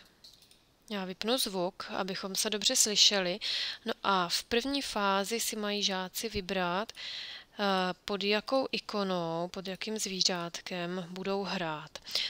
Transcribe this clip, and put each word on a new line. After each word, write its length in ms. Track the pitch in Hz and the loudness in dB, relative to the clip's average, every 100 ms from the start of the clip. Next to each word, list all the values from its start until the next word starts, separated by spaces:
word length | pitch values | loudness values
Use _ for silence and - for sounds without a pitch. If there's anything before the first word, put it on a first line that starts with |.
| - _ - - - - _ _ - | -18 _ -20 -20 -20 -20 _ _ -8
Já 140 | 208 | -6
vypnu 340 | 185 190 208 254 | -6 -4 0 0
zvuk, 520 | 254 190 175 - - | 0 0 -2 -2 -6
abychom 440 | 214 190 185 196 | -2 -2 -4 -4
se 160 | 190 220 | -2 0
dobře 260 | 208 202 254 | 2 2 4
slyšeli. 640 | 226 202 - 208 180 190 - - - - | 4 6 6 6 2 0 -2 -2 -4 -6
No 80 | 226 226 | -6 -2
a 260 | - 190 175 | 4 4 4
v 140 | - | 0
první 400 | - 233 262 277 | 0 0 2 0
fázi 580 | 262 220 202 196 196 233 | -2 2 4 4 2 0
si 160 | - 220 | -2 -2
mají 260 | 208 208 | -2 0
žáci 460 | 196 190 185 - 226 | 0 0 -4 -4 -4
vybrat, 640 | 208 180 190 180 180 226 | -4 -2 0 2 0 -2
eh, 720 | - - - - - - - 202 190 185 175 | -6 -10 -10 -10 -14 -12 -2 2 4 2 -2
pod 200 | - 202 | -2 0
jakou 440 | 202 214 - 269 262 | 2 2 2 2 2
ikonou, 760 | 220 - 214 196 185 165 165 175 | -2 -4 -2 0 0 0 -2 -4
pod 200 | 196 190 | -6 -8
jakým 300 | 185 - 214 | -6 -4 -4
zvířátkem 1080 | 208 190 185 185 170 - - 180 175 185 170 | -2 0 0 0 -4 -8 -8 -4 -4 -4 -6
budou 320 | 185 185 196 | -6 -2 -2
hrát. 560 | 190 185 165 151 156 - - - | -2 -2 -2 -4 -8 -14 -6 -4